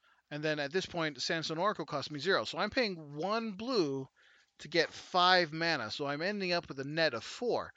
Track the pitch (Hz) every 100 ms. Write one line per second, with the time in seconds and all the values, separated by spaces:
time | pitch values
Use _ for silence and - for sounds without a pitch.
0 | _ _ _ 147 156 151 139 180 180 175
1 | 156 147 - 170 156 160 196 208 156 147
2 | - 151 151 175 110 151 208 269 233 175
3 | 151 147 175 220 226 190 226 254 156 135
4 | 135 _ _ _ _ _ 151 170 151 -
5 | - 185 180 185 170 156 165 156 110 -
6 | 143 143 175 208 185 175 - 139 135 156
7 | 160 117 - - 240 147 85